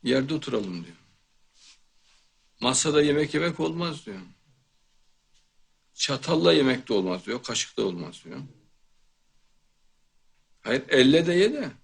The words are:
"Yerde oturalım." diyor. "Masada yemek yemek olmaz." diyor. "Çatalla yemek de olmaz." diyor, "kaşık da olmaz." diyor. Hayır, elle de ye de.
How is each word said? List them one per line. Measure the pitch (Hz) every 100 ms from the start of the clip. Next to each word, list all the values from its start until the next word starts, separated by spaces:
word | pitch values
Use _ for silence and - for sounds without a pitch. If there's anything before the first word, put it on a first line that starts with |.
"Yerde | 113 131 135
oturalım." | 156 147 120 101 87 85
diyor. | 82 _ _ _ _ _ _ - _ _ _ _ _ _ _ _ _
"Masada | 120 135 156 151
yemek | 147 147 151
yemek | 151 170 160
olmaz." | 160 165 170 151 -
diyor. | 95 92 - _ _ _ _ _ _ _ _ _ _ _ _ _ _ _
"Çatalla | - - 131 - 160 170
yemek | 160 131 127 -
de |
olmaz." | 107 92 90 -
diyor, | 120
"kaşık | - 113 - -
da | 107
olmaz." | 87 85 85
diyor. | 82 92 143 - _ _ _ _ _ _ _ _ _ _ _ _ _ _ _ _ _ _ _ _
Hayır, | - 120 -
elle | 135 131 156 170
de |
ye | 175 208
de. | 294 196 -